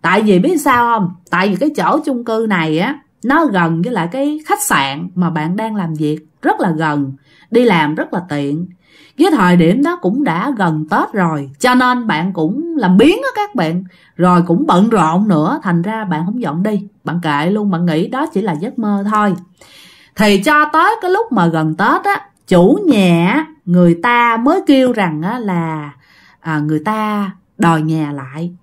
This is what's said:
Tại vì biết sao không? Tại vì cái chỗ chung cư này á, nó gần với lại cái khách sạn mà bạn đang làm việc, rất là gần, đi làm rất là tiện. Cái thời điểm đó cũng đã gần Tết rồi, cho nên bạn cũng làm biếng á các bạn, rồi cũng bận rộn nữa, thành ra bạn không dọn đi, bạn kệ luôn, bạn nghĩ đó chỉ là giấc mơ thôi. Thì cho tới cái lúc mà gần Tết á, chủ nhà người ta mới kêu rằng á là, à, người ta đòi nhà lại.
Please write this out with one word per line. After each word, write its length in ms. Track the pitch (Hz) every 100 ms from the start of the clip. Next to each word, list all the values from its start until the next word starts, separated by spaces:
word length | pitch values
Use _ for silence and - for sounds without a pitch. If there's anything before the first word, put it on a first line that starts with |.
Tại 200 | 170 196
vì 160 | 214 180
biết 220 | 262 339
sao 320 | 294 247 240
không? 200 | 226 180 - _
Tại 180 | 170 202
vì 80 | 185
cái 140 | 294 302
chỗ 220 | 165 262
chung 260 | 294 247
cư 220 | 240 220 220
này 300 | 185 160 156
á, 200 | 220 294 _ _
nó 220 | 226 302 311
gần 360 | 190 165 165
với 100 | 208
lại 160 | 220 170
cái 280 | 254 285 302 -
khách 160 | 403
sạn 460 | - 175 139 139 185
mà 160 | 180 175
bạn 260 | 156 156 196
đang 200 | 220 214
làm 180 | 165
việc, 240 | 156 151 151 _ _
rất 180 | 302 381
là 100 | 202
gần, 420 | 156 160 147 139 135 _ _ _
đi 140 | 233
làm 300 | 240 175 151
rất 200 | 160 320
là 80 | 190 175
tiện. 380 | 147 143 151 180 - _ _ _ -
Cái 140 | 359
thời 240 | 277 180 175
điểm 260 | 165 233
đó 140 | 294 359
cũng 280 | 180 254
đã 280 | 262 165 254 233
gần 300 | 175 156 151
Tết 220 | 220 392
rồi, 380 | 208 170 151 135 139
cho 160 | 247
nên 320 | 247 247 247 226
bạn 260 | 156 185
cũng 440 | 180 160 254 339 311
làm 200 | 190 185
biếng 200 | 269 440
á 60 | 539
các 200 | 466 403
bạn, 300 | 277 160 175 185 _ _ -
rồi 260 | 180 180 175
cũng 200 | 180 311
bận 220 | 185 226
rộn 400 | 220 156 180 214
nữa, 320 | 160 160 302
thành 200 | 202 170
ra 220 | 185 220
bạn 180 | 208 156 175
không 160 | 247
dọn 200 | 185 156
đi, 260 | 208 208 208 _
bạn 160 | - 170
kệ 280 | 165 143 165
luôn, 200 | 214 208
bạn 160 | 165 175
nghĩ 220 | 156 -
đó 180 | 254 320
chỉ 160 | 190
là 100 | 214
giấc 260 | 151 214 254
mơ 260 | 208 202 202
thôi. 240 | 214 208 180 - _ - - - - _ -
Thì 260 | 214 196
cho 220 | 202 302 302
tới 220 | 311 370 440
cái 80 | 359
lúc 220 | 381 453
mà 140 | 214 170
gần 300 | 160 156 156
Tết 280 | 214 349
á, 220 | 403 392 - _ -
chủ 300 | 175 185 359 370
nhà 600 | 226 180 170 175 269 311 -
người 360 | 185 175 175 170
ta 340 | 240 240 240 233
mới 240 | 254 370 -
kêu 260 | 269 254
rằng 300 | 220 180 151
á 160 | 170 247
là, 540 | 208 175 165 156 147 - _ _ _ _
à, 180 | 165 156
người 240 | 151 156
ta 460 | 156 220 214 208 196 - _ -
đòi 240 | 170 160
nhà 300 | 156 160 147
lại. 400 | 143 131 147 175 180